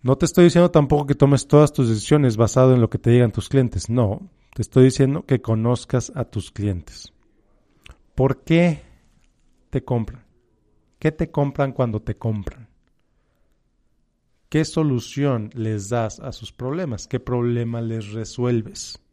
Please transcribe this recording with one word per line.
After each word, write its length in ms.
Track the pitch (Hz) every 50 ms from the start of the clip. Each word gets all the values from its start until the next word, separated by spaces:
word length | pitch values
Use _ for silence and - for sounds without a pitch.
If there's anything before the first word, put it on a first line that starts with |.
| -
No 140 | 123 135 -
te 60 | -
estoy 220 | 160 - - 175
diciendo 260 | 175 - 170 175 175
tampoco 340 | 170 160 143 131 156 147 143
que 100 | 139 139
tomes 320 | - 147 139 143 127 - -
todas 260 | - 147 151 143 -
tus 160 | - 135 113
decisiones 480 | 113 107 - - 151 151 143 127 110 107
basado 360 | 113 107 - 127 127 131 127
en 60 | 123
lo 100 | 113 110
que 80 | - 123
te 120 | - 120
digan 240 | 117 123 123 113 -
tus 160 | - 101 -
clientes, 400 | - 139 127 110 - 92 - -
no. 400 | 113 127 120 101 98 - - - _ _ _ _ _
Te 80 | -
estoy 240 | 110 - - 131 127
diciendo 400 | 131 127 - 139 131 139 156 -
que 160 | - 139 120
conozcas 720 | - - 113 110 110 120 123 117 - _ - 127 117 - -
a 80 | 147 120
tus 260 | _ - 110 - -
clientes. 640 | _ - 101 104 98 87 - - - - - - _ _ _ _ _ _ _ _ _ _ _ _ _ _ _ - - _ _ _ _
¿Por 300 | - 131 135 135 _ _
qué 380 | - 160 165 175 175 160 143 - - _ _ _ _ _ _ _ _ _ _ _ _ _ _ _ _
te 140 | - 131 -
compran? 440 | - 127 120 110 - - - _ _ _ _ _ _ _ _ _ _ _ _ _ _ _ _
¿Qué 120 | - 156
te 180 | 156 - 165 156
compran 440 | - - 143 143 131 - 143 135 127
cuando 280 | - 131 120 107 107
te 160 | - - 107 _
compran? 520 | - 117 110 104 95 - - - 117 _ _ _ _ _ _ _ _ _ _ _ _ _ _ _ _ _ _ _ _ _ _ _ _ _ _ _ _ _ _ _ _ _ _ _ _ _
¿Qué 160 | - 151 160
solución 840 | - - 160 160 151 131 120 - - - 135 143 143 131 117 107 107 -
les 360 | 120 110 110 110 104 98 98
das 300 | 120 120 113 110 - -
a 120 | - 135
sus 200 | - - 117 -
problemas? 560 | _ _ 123 127 143 170 185 156 117 98 - -
¿Qué 120 | - 123
problema 640 | - - 123 123 120 120 120 120 120 117 117 117
les 320 | 117 113 113 113 107 101 104
resuelves? 840 | 113 110 - - - 120 123 123 117 107 - 101 - - - - - _ _